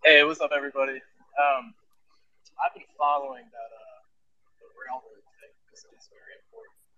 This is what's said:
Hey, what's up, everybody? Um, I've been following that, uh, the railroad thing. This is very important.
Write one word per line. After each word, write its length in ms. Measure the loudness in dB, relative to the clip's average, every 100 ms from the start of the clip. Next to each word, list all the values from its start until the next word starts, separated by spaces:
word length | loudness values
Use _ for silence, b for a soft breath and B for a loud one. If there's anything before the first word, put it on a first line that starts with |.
Hey, 200 | 8 6
what's 160 | 6 0
up, 120 | -4 -4
everybody? 480 | -6 -4 -4 -4 -14 _ _ -2
Um, 400 | 0 0 -4 -20 _ _ _ _ _ _ -20 -8
I've 160 | -8
been 140 | -8 -20 _
following 460 | -2 -2 -6 -14 -18
that, 200 | -20 -20 -20
uh, 240 | -20 -20 _ _ _ _ _ _
the 40 | -20
railroad 480 | -20 -14 -14 -16 -20 _ _
thing. 80 | -20 _ _
This 140 | -20
is 240 | -20 -20 -20
very 320 | -20 -20 -20
important. 360 | _ -20 -20 _ _